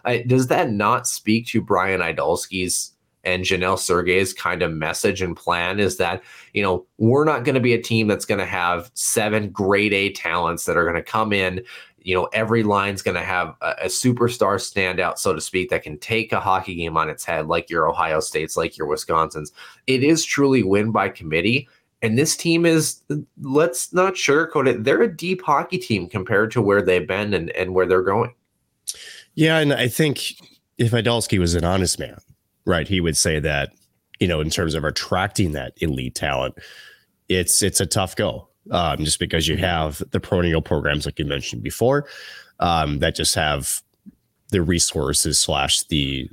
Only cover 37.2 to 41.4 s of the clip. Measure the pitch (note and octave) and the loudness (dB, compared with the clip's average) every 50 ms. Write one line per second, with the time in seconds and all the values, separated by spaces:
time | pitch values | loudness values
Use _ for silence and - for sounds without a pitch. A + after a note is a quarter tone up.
37.2 | _ - F#2 F#2 F2 - - - G#2+ F#2+ - - G2+ E2 - G#2+ F#2+ F2+ - - | _ 0 0 0 2 2 0 2 0 0 0 0 -2 0 0 -2 -2 -2 -2 -2
38.2 | G#2+ F2 - - - _ _ _ _ - - F2 F2 D#2+ C#2+ D2 D#2 D2+ - - | -2 -2 -4 -6 -12 _ _ _ _ -4 -2 0 0 0 0 -2 -2 -2 -2 -2
39.2 | F2+ E2 - E2 D#2+ D#2+ D2+ C#2+ F#2 F2+ F2 D#2+ D#2+ D#2 D2+ - - - - F#2+ | -2 -2 0 0 0 0 0 0 0 0 0 0 -2 -2 -4 -8 -8 -6 -4 -6
40.2 | - - G2+ F2+ F2 F2 D#2+ D#2+ D#2 - F2 D2 C2+ D2 D2 D2+ D2 D2 - - | -2 0 0 2 2 2 2 0 0 0 -2 0 0 0 -2 -2 -4 -6 -6 -6
41.2 | D2 C#2+ C#2+ C#2 | -4 -4 -4 -6